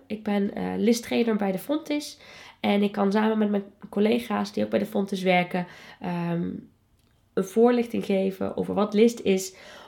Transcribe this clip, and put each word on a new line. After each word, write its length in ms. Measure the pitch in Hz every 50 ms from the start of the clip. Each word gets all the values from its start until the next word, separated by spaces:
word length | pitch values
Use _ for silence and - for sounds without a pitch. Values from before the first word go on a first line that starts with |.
| -
Ik 160 | - 214 214 214
ben, 320 | 214 202 202 202 214 -
eh, 80 | 208 185 185 185
listtrainer 580 | 185 196 226 233 226 - - 247 240 233 226 220
bij 160 | 196 202 196
de 80 | 190 185
Fontis 600 | - - 294 311 311 - 294 294 294 - - - - - - - - - - _
en 240 | - 208 202 202 208
ik 80 | 202
kan 200 | 202 208 202 196
samen 260 | 196 214 214 220 220
met 120 | 220 214 202
mijn 140 | 208 202 196 - - _ - -
collega's 640 | - 208 208 214 240 233 233 - 208 208 202 202
die 120 | - 214 208
ook 60 | 214
bij 100 | - 214
de 60 | 202
Fontis 360 | 202 - 208 196 196 208 190
werken, 460 | 180 185 180 180 175 180 - 180 175 - - - - - - -
ehm, 500 | - 175 175 175 170 170 170 170 180 185 190 208 - - _ _ _ _ _ _ _ _ _ _ _ _ _
een 100 | 190 190
voorlichting 600 | 190 - 226 233 240 247 233 233 233 - 196 190
geven 520 | - 196 190 190 190 190 - 196 196 -
over 160 | - 185 180 185
wat 200 | 190 208 214 208
List 260 | 208 233 233 233 -
is 360 | - - 190 190 185 - - - - - - - -